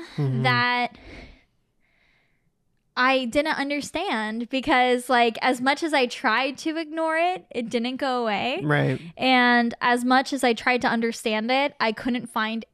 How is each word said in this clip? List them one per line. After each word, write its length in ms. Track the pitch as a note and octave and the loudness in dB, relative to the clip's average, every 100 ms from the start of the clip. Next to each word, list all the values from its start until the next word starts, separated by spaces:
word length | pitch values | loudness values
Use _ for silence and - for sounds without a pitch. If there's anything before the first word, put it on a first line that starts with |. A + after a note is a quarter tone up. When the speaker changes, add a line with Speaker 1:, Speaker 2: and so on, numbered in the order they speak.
| E4+ - | -12 -4
Speaker 1:
Mm-hmm. 260 | C#3+ B2+ | -2 0
Speaker 2:
that 520 | F3+ B3 B3 B3 A#3+ - - - - - _ _ _ _ _ _ _ _ _ _ _ _ _ _ _ - | 2 2 2 0 -2 -6 -20 -20 -20 -20 _ _ _ _ _ _ _ _ _ _ _ _ _ _ _ 0
I 280 | B3+ C4+ B3+ | 2 2 0
didn't 320 | C#4+ D#4 D4+ | 0 0 -2
understand 880 | C#4 C#4+ - D#4 G4 B3 G#3+ A3 A#3+ | -2 -4 -4 -6 -4 -4 -4 -6 -4
because, 640 | C4 B3 C4 B3 B3 B3 | -4 2 4 4 2 2
like, 280 | B3 A#3+ A3+ | 4 4 2
as 180 | - B3+ | -2 0
much 240 | B3+ D4 | 0 0
as 100 | E4 | 0
I 120 | D4 B3 | 0 0
tried 520 | - A#3+ A3 C4+ C4+ | 0 0 0 0 -4
to 180 | D#4+ D#4 | -6 -6
ignore 400 | D#4 D#4+ D#4+ D#4+ | -6 -4 -2 0
it, 280 | F4 F#4 - | 0 -2 -8
it 160 | - A3+ | -8 -4
didn't 280 | A#3 A#3 C4 | -4 -4 -4
go 240 | C#4 B3 | -2 -2
away. 380 | A#3 G3+ A#3 C4+ | 0 -2 -2 -4
Speaker 1:
Right. 380 | D3 D3 C#3 C3 E3+ - | 0 2 2 -2 -8 -4
Speaker 2:
And 560 | C4 B3+ B3 A#3+ A#3 - | 2 4 4 4 2 0
as 240 | - B3 B3 | 0 2 4
much 260 | B3+ C4+ | 2 2
as 140 | C#4 B3 | 0 0
I 80 | |
tried 260 | A3+ - B3 | 2 2 2
to 40 | B3+ | 2
understand 640 | A3+ A#3 A3+ A#3 G#3+ A3+ | 0 -2 -2 -2 -2 2
it, 220 | C4 C#4+ - | 2 0 0
I 100 | A3+ | -2
couldn't 360 | A3 C4 A#3+ A#3 | -2 -4 -4 -4
find 360 | A3+ A3 A3+ - | -4 -4 -4 -8